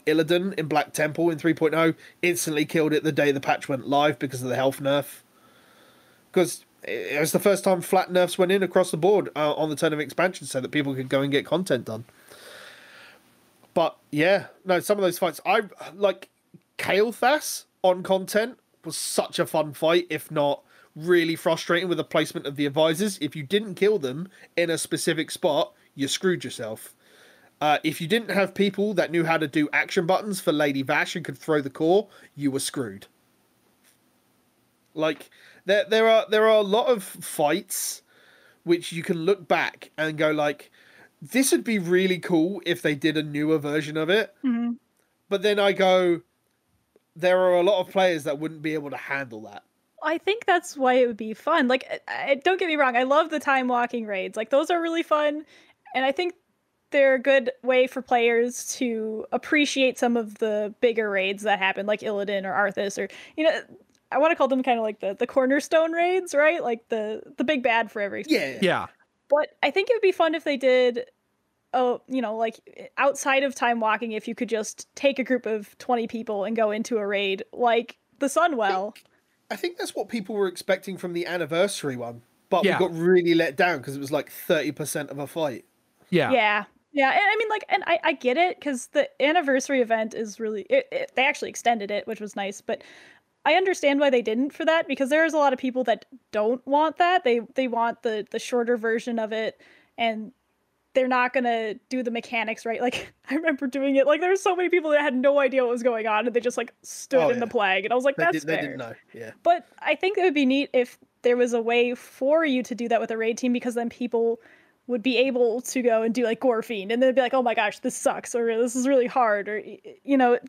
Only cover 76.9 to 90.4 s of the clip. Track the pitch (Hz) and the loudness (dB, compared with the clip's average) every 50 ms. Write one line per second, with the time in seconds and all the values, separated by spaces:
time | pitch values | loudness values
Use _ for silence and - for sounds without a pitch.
76.9 | 247 220 208 196 208 196 202 196 190 196 - - - - 240 240 226 233 233 - | -4 -2 -2 -2 -2 -2 0 0 -2 -4 -6 -12 -6 -2 0 2 2 2 0 -4
77.9 | - _ _ _ _ _ 277 269 - 320 330 349 302 233 214 190 190 185 196 214 | -12 _ _ _ _ _ -4 0 2 2 2 2 2 0 0 0 0 -2 -4 -6
78.9 | - - _ _ _ _ _ _ _ _ _ _ 220 - - 349 349 - 403 294 | -10 -14 _ _ _ _ _ _ _ _ _ _ -8 -6 -6 -6 -6 -6 -10 -8
79.9 | - 269 262 196 - 233 185 - 220 202 202 185 185 - - - 190 190 - 202 | -6 -8 -8 -6 -6 -8 -6 -6 -4 -2 -2 -2 -2 -6 -2 -2 -2 -2 -2 -8
80.9 | 185 - - 180 175 170 170 - 170 180 165 139 165 165 190 202 - - - 143 | -10 -10 -8 -6 -6 -6 -6 -4 -4 -4 -4 -2 0 0 0 0 0 -4 -6 -6
81.9 | 127 123 117 117 120 117 - _ _ _ _ _ 196 175 180 196 165 135 180 185 | -6 -6 -8 -10 -12 -14 -18 _ _ _ _ _ 0 2 2 2 2 2 0 0
82.9 | 170 160 170 185 185 180 170 170 170 165 165 156 143 139 180 180 175 143 123 143 | 0 0 4 6 6 6 6 4 4 4 2 0 0 0 0 2 2 -2 -4 -8
83.9 | 135 139 139 131 147 147 131 - - - - - 180 156 131 151 139 - 151 139 | -8 -8 -6 -4 -4 -4 -4 -4 -12 -18 -2 0 0 0 0 -2 -4 -6 -8 -6
84.9 | - 160 147 139 135 143 143 131 - 165 160 143 120 - - _ _ _ _ _ | -6 -6 -8 -8 -8 -10 -10 -8 -4 -4 -4 -4 -4 -6 -12 _ _ _ _ _
85.9 | _ _ _ _ 185 165 143 117 262 247 214 208 208 208 202 - _ _ _ _ | _ _ _ _ 0 2 2 4 2 2 2 2 2 0 -2 -6 _ _ _ _
86.9 | - 285 269 269 - - 415 392 427 427 453 427 440 427 - - - 403 - - | 0 2 2 4 4 4 2 2 2 0 0 -2 -4 -4 -4 -2 -2 -2 0 0
87.9 | 339 - - 311 320 - - 247 247 311 349 269 - - - 294 269 240 - - | -2 0 0 -2 -2 0 -2 -2 2 2 2 0 0 -4 -6 -6 -6 -6 -8 -4
88.9 | _ 302 269 - - _ 247 285 320 359 311 269 262 269 262 - 285 262 240 214 | _ -2 -2 -2 -2 _ 0 2 2 2 2 2 0 0 0 0 0 0 2 2
89.9 | 226 220 220 226 - - 226 214 196 - | 0 0 0 -4 -4 -8 -8 -8 -8 -8